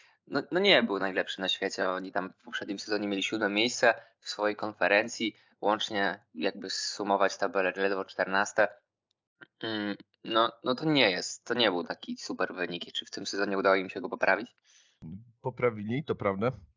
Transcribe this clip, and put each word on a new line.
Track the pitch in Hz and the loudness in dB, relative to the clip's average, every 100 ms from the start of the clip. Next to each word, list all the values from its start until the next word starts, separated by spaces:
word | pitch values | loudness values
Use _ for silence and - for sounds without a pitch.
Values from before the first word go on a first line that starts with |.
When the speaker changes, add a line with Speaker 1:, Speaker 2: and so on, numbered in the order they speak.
| _ _ - | _ _ -8
Speaker 1:
no, | 139 139 | -6 -2
no | 170 | 2
nie | 202 156 | 6 6
był | 117 98 | 4 2
najlepszy | 95 95 90 - | 0 0 -2 -2
na | 92 | -4
świecie. | - 95 - 95 | -2 -4 -2 -2
Oni | 92 95 | -2 -4
tam | 95 92 | -6 -6
w | - | -8
poprzednim | - - 101 98 | -12 -10 -8 -8
sezonie | - 104 104 | -4 -2 -2
mieli | 98 | -2
siódme | 95 110 104 | -2 0 0
miejsce | 101 117 - 120 113 - _ | 2 2 4 2 2 -4 _
w | - | -12
swojej | - 104 104 | -2 -2 -2
konferencji. | 107 107 90 101 117 - 113 - _ _ | -6 0 4 4 2 -2 -6 -6 _ _
Łącznie | 98 104 - 107 98 87 _ | -2 0 -2 -2 -2 -4 _
jakby | - 101 98 95 | -6 -6 -4 -8
zsumować | - - - 101 98 98 - | -8 -6 -4 0 2 2 0
tabelę, | 98 95 92 92 | -2 0 0 2
ledwo | 98 98 | 0 0
czternaste. | 95 - 95 95 104 - 104 - _ _ _ _ _ _ - _ | -4 -4 0 2 2 2 0 0 _ _ _ _ _ _ -20 _
Mm, | 117 107 104 98 - _ | -6 -4 -4 -6 -10 _
no, | - 113 117 - | -2 2 2 0
no | 127 | -2
to | 127 | 0
nie | 156 147 113 | 2 6 6
jest, | 90 - - | 4 -4 -8
to | - | -4
nie | 117 113 | 2 4
był | 90 | 2
taki | 82 - - 247 | -2 -6 -8 -10
super | - 85 92 | -8 -4 -4
wynik. | 92 90 87 - | -4 -6 -6 -10
Czy | - | -12
w | - | -10
tym | - 98 | -10 -8
sezonie | 98 101 98 | -4 -2 2
udało | 98 95 | 4 4
im | 92 | 2
się | 101 | -6
go | - | -6
poprawić? | 90 - 95 120 _ _ _ _ _ 78 95 120 _ | 0 2 2 0 _ _ _ _ _ -14 -14 -16 _
Speaker 2:
Poprawili, | 131 117 123 107 104 123 | -8 -2 0 0 -2 -2
to | 156 | -2
prawda. | 107 101 98 117 127 - | -2 0 0 0 -2 -10